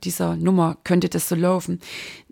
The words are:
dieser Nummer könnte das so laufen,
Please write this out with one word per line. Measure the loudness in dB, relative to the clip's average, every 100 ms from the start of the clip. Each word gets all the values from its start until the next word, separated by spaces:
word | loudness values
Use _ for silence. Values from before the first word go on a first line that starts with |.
dieser | -6 -2 -2 0
Nummer | 2 4 2 0
könnte | 2 2 2
das | 0 -2
so | 0
laufen, | 2 0 -2 -8 -8 -14 -14 -18 -20